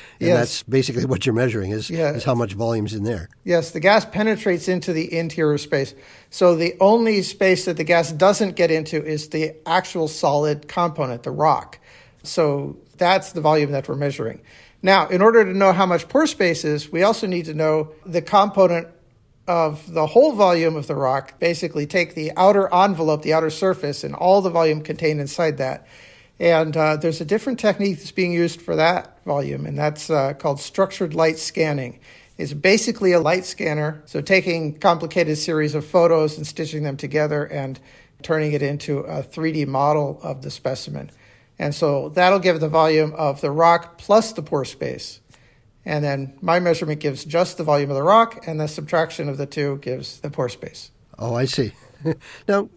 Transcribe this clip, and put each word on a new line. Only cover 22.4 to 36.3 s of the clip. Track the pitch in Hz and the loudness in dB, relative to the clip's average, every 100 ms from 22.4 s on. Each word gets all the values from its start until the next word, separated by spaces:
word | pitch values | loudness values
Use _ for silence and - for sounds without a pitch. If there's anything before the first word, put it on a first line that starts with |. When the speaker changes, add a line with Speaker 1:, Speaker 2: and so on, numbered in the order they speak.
| 190 202 190 | 4 6 4
Speaker 2:
envelope, | 180 202 170 160 151 | 4 4 2 0 0
the | 151 | 0
outer | 160 160 | 0 0
surface, | 156 190 180 143 139 | -2 -2 -2 -4 -6
and | 143 - | -8 0
all | 175 202 | 4 4
the | 190 | 4
volume | 165 165 151 | 2 2 0
contained | 156 - 165 151 | -4 -4 -2 -2
inside | 139 - 160 139 | -4 -2 -2 -2
that. | 131 131 _ - - - _ - | -4 -6 _ -20 -20 -20 _ 0
And, | 170 160 160 156 | 4 4 2 0
uh, | 156 151 | 0 2
there's | 165 160 | -2 -2
a | 151 | -2
different | 214 277 240 | -2 -2 -2
technique | 214 196 202 170 | 0 0 -2 -4
that's | - | -8
being | - 180 | -4 -2
used | 175 170 170 | 0 -2 -2
for | - 160 | -4 0
that | 160 180 - _ | 2 0 -6 _
volume, | - 143 139 139 147 | -4 -4 -4 -6 -8
and | 143 | -4
that's, | 151 151 - | -4 -4 -2
uh, | 151 135 | 0 0
called | 139 151 139 | -2 -4 -4
structured | - - 190 - 170 | -4 -2 -2 -2 -4
light | 160 165 160 | 0 0 0
scanning. | - - 156 147 123 - - - _ - | -6 -2 -2 -2 -6 -14 -20 -20 _ -10
It's | 156 | -8
basically | 147 185 214 233 - 190 | 0 2 2 2 0 2
a | 175 | 4
light | 151 180 185 | 2 0 -4
scanner, | - 175 151 151 156 - | -6 -4 -2 -4 -8 -10
so | 156 | -6
taking | 143 190 175 165 156 151 | 2 2 2 -4 -4 0
complicated | 196 165 165 185 160 151 | 2 2 0 -2 0 -2
series | - 156 151 147 | -2 -2 -2 -4
of | 147 | 0
photos | 185 165 165 156 | 4 4 4 2